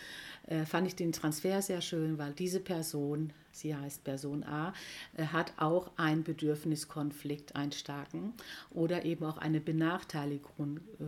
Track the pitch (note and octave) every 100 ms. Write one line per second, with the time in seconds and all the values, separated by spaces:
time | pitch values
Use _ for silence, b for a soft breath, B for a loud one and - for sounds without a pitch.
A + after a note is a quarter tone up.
0 | B B B B - D#3+ D#3 E3+ F3+ -
1 | E3+ D#3+ D#3 D3+ F#3 G3 G3 F3+ - E3
2 | D#3+ D#3 C#3+ D3 F3+ F#3 F#3 E3+ D#3+ D3
3 | C#3+ D3+ D#3 - - - D#3 D3 C#3+ -
4 | - C3+ C#3 D3 - D3 E3 - B B
5 | B - D#3 E3 E3 - D#3 F3+ F3+ -
6 | D#3+ D#3 D#3+ D#3 D3+ D3+ D#3+ D3+ - D#3
7 | D3 C#3+ C#3+ D3 - - C#3+ - - C#3+
8 | C#3+ E3 G3 - B B B E3+ E3 F3
9 | E3 E3 D#3 D3+ D#3 D#3 D3+ D#3+ D#3+ F3+
10 | - D#3 C#3+ C#3+ - - C#3+ D3+ G3 G#3+